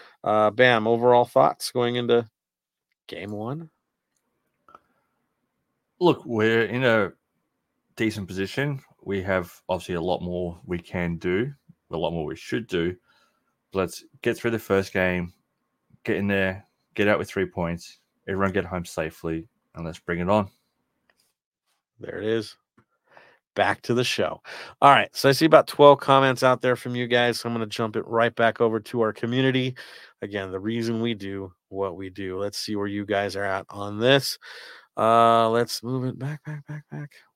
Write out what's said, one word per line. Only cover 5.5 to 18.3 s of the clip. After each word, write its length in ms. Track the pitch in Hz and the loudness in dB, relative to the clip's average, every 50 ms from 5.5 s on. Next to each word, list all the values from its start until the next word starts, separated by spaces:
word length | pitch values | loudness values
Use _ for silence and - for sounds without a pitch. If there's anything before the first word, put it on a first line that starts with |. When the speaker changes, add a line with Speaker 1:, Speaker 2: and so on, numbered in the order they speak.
| _ _ _ _ _ _ _ _ _ - | _ _ _ _ _ _ _ _ _ 0
Speaker 2:
Look, 260 | 180 175 139 - - | 2 2 2 2 -2
we're 400 | - 120 107 107 110 113 113 113 | -6 -2 2 2 4 4 2 2
in 200 | 98 107 123 131 | 0 0 0 2
a 280 | 123 113 110 101 87 - _ _ _ _ _ _ _ _ _ _ _ _ _ _ _ _ | 4 4 4 2 0 -4 _ _ _ _ _ _ _ _ _ _ _ _ _ _ _ _
decent 320 | - 113 110 101 104 98 85 | -4 -2 -2 -2 -4 -8 -8
position. 520 | 90 92 98 95 - - 139 147 143 135 - _ _ _ - | -6 -6 -6 -6 -4 -4 -4 -4 -4 -8 -10 _ _ _ -10
We 180 | - 98 98 90 | -8 -6 -6 -2
have 300 | 98 95 92 90 87 - - _ - | -2 -2 -2 -2 -6 -14 -14 _ -6
obviously 280 | 92 90 - - 90 | -6 -6 -6 -6 -6
a 40 | 85 | -4
lot 220 | 82 90 87 - 87 | -2 -2 -4 -4 -4
more 380 | 87 87 90 90 87 87 87 - | -6 -6 -6 -6 -8 -8 -10 -10
we 140 | - 90 85 | -8 -8 -8
can 380 | - - - 95 87 85 85 | -8 -8 -6 -4 -4 -4 -4
do, 360 | 80 - 87 90 98 120 143 143 _ _ _ - _ _ - | -4 -4 -2 -2 -2 -2 -4 -8 _ _ _ -20 _ _ -10
a 60 | 85 | -8
lot 160 | 82 85 82 82 | -4 -4 -4 -4
more 120 | 85 78 | -4 -6
we 120 | 73 - | -8 -10
should 320 | - - - - 123 110 - | -12 -10 -8 -6 -6 -6 -4
do. 280 | 95 87 85 87 87 - _ _ _ _ _ _ _ _ _ _ _ _ _ _ - | -4 -2 -2 -2 -4 -8 _ _ _ _ _ _ _ _ _ _ _ _ _ _ -4
But 80 | 95 | -4
let's 240 | 92 85 - - - - _ _ - | -4 -4 -6 -12 -20 -20 _ _ -4
get 140 | 120 113 | -4 -4
through 160 | - - 117 - | -2 -4 -4 -4
the 60 | 107 | -4
first 340 | - - 98 98 98 - - | -2 0 0 0 0 0 -2
game, 400 | 98 92 92 90 90 87 87 - _ _ _ _ _ _ _ _ _ _ _ _ _ - | 0 0 0 0 -2 -4 -8 -10 _ _ _ _ _ _ _ _ _ _ _ _ _ -6
get 120 | - 107 | -4 -2
in 120 | 85 101 101 | -2 0 0
there, 360 | 101 98 95 95 95 98 - _ _ _ _ _ - | 0 0 0 0 -2 -6 -10 _ _ _ _ _ -2
get 140 | - 101 101 | 0 2 2
out 100 | 104 76 | 2 0
with 100 | 90 - | 0 -4
three 180 | - 98 95 | -4 -4 -4
points, 520 | 90 - - 87 85 85 85 - - - _ _ _ _ _ - | -4 -4 -6 -6 -4 -6 -8 -10 -16 -20 _ _ _ _ _ -10
everyone 240 | - | -6